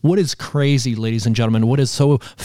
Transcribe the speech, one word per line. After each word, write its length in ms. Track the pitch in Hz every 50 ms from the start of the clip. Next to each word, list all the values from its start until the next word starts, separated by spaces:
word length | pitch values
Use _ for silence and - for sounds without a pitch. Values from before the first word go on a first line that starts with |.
what 180 | - 156 185 202
is 160 | 175 139 -
crazy, 580 | - - - - 147 139 139 143 131 117 127 113
ladies 320 | 107 113 113 113 110 98
and 100 | 120 110
gentlemen, 300 | 117 117 113 113 110 113
what 140 | 117 131 139
is 100 | 135 -
so 300 | - - 139 143 143 123 - - - -